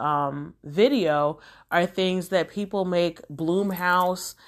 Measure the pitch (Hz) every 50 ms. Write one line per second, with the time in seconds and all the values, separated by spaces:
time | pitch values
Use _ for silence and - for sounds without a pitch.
0 | - 151 147 143 143 139 143 143 147 165 - _ - 147 143 190 220 277 285 240
1 | 175 156 147 147 147 147 160 - - - - - - - - 175 175 180 - 190
2 | 185 185 185 185 175 - 196 175 160 - - 208 202 196 - 196 185 185 180 175
3 | 175 170 170 - - - 147 147 160 160 175 196 202 196 185 175 180 180 180 180
4 | 180 180 185 185 - - - - -